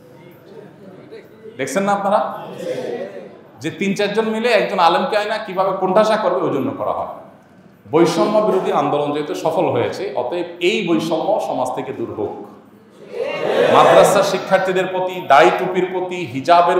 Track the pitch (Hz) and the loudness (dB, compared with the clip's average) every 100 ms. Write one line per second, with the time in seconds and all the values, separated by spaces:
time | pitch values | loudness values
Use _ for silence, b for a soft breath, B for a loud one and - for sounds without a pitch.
0 | - - - - - - - - 190 - | -20 -20 -20 -20 -20 -20 -20 -20 -20 -20
1 | - - - - - - 135 196 202 196 | -20 -20 -20 -20 -16 -10 -6 -2 -2 -2
2 | 196 214 - - - - - - - 120 | 0 0 -2 -8 -12 -10 -8 -8 -8 -8
3 | - - - - - - 156 156 196 196 | -10 -14 -18 -20 -20 -12 -8 -4 -2 0
4 | 202 208 220 220 240 214 - 196 170 185 | -2 -2 -2 -2 2 2 0 2 4 4
5 | 202 214 214 220 - 185 190 190 214 214 | 0 -2 -2 -4 -4 -2 -2 0 2 4
6 | 214 214 180 - 151 135 117 - 98 85 | 4 2 0 -2 -2 -2 -4 -4 -4 -4
7 | - - - - - - - - - 147 | -6 -10 -18 -20 -20 -20 -20 -20 0 2
8 | 175 - 214 214 208 185 185 170 143 147 | 4 2 2 2 2 2 0 0 0 0
9 | 147 147 151 185 214 196 147 120 104 - | 0 -2 -4 -4 -2 0 0 0 -2 -4
10 | 196 - 123 175 175 - 175 220 170 160 | -6 -6 -4 -4 -6 -2 0 0 0 0
11 | 165 160 175 214 - 135 123 - 131 117 | 0 -2 0 -2 -2 -4 -4 -6 -8 -8
12 | 107 104 98 - - - - - - - | -8 -6 -6 -8 -16 -20 -20 -20 -20 -20
13 | - 466 523 - - - - 139 165 - | -14 -8 -6 -4 -2 0 4 6 6 6
14 | 180 202 - 190 - 185 185 185 180 185 | 6 4 0 -2 0 0 2 0 -2 -2
15 | 185 180 - 139 175 180 180 185 180 185 | -4 -4 4 6 6 4 -2 -2 -2 -2
16 | 180 180 151 135 135 170 175 180 | -4 -6 -6 -2 4 4 6 2